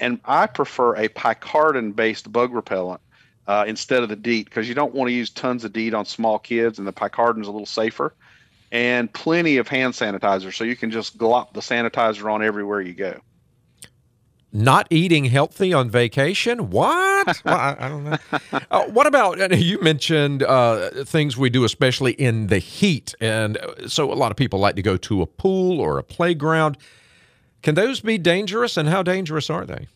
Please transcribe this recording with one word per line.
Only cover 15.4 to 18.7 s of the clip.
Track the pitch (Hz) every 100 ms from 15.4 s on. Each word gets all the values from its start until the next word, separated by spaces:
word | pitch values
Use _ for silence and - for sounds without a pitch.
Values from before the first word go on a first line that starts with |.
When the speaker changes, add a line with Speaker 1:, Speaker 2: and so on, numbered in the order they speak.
| 151 - 190
Speaker 2:
on | 165 123
vacation? | 117 120 139 139 202 233 240 120
What? | 92 196 339 381 392
<laughs> | 392 -
Well, | - 175
I, | 135 139
I | 131
don't | 151
know. | 147 156 - 151 - 143 -